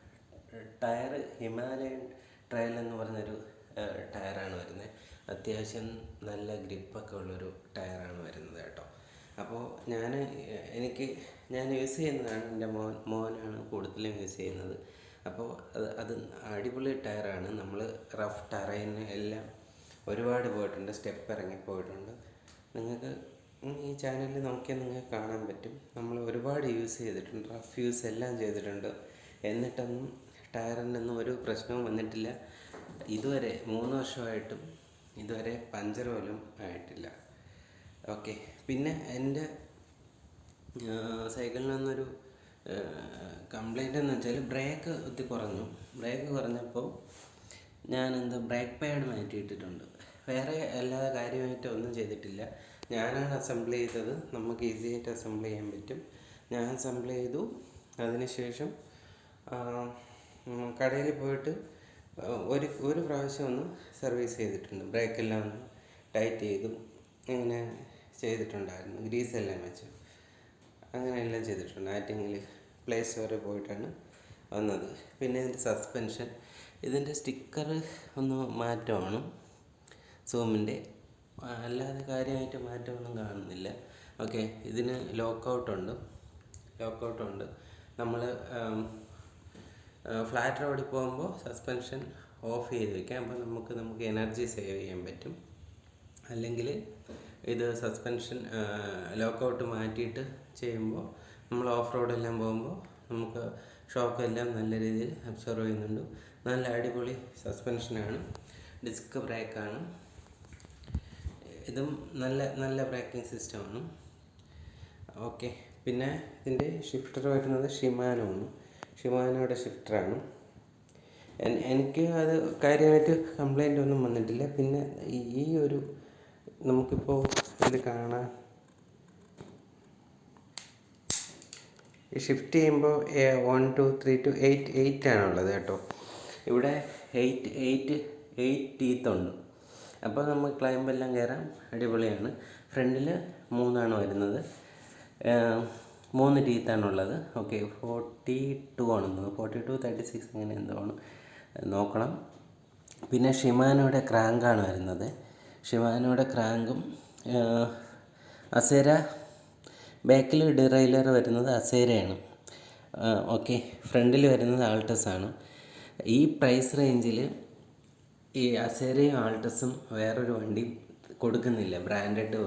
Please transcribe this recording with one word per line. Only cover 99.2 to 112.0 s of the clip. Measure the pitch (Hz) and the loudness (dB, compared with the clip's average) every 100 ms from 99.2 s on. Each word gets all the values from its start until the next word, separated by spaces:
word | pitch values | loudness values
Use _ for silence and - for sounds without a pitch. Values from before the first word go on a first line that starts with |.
ലോക്കൗട്ട് | 113 113 127 123 127 | 0 0 0 0 -2
മാറ്റിയിട്ട് | 113 110 110 117 120 135 - - - | -2 -4 -2 -4 -4 -8 -10 -16 -8
ചെയ്യുമ്പോൾ | 123 113 110 - - - - - - | -6 -2 -2 -4 -8 -14 -20 -20 -6
നമ്മൾ | 123 123 120 | -2 0 0
ഓഫ് | 117 127 | 0 0
റോഡെല്ലാം | 120 120 117 113 | 0 0 -2 0
പോകുമ്പോൾ | 113 110 127 190 - - - | 0 -2 -4 -8 -12 -20 -8
നമുക്ക് | 117 110 117 113 - - - - | -6 -4 -6 -8 -10 -16 -20 -6
ഷോക്കെല്ലാം | 127 120 117 117 113 120 113 | 0 0 0 0 0 0 0
നല്ല | 110 110 | 0 0
രീതിയിൽ | 110 110 120 160 120 | 0 0 -2 -6 -10
അബ്സോർവ് | 107 - 113 110 | -8 -4 -2 0
ചെയ്യുന്നുണ്ട്. | 104 104 107 160 - - - 127 | -2 -2 -4 -6 -12 -18 -10 -4
നല്ല | 127 127 120 | -2 0 0
അടിപൊളി | 123 120 123 131 - - | -2 -2 -4 -6 -12 -12
സസ്പെൻഷനാണ്, | 107 101 - 117 - 110 104 131 180 - - - - - 123 | -10 -6 -4 -4 -4 -4 -4 -6 -8 -12 -14 -20 -20 -12 -10
ഡിസ്ക് | 107 - 131 110 | -10 -8 -8 -6
ബ്രേക്കാണ്. | 113 110 110 104 117 175 - - - - - - - - - - - - - - - - - - | -6 -6 -6 -6 -8 -10 -12 -18 -20 -20 -20 -20 -20 -20 -20 -8 -8 -8 -12 -12 -12 -16 -16 -8
ഇതും | 123 143 - | -4 -4 -4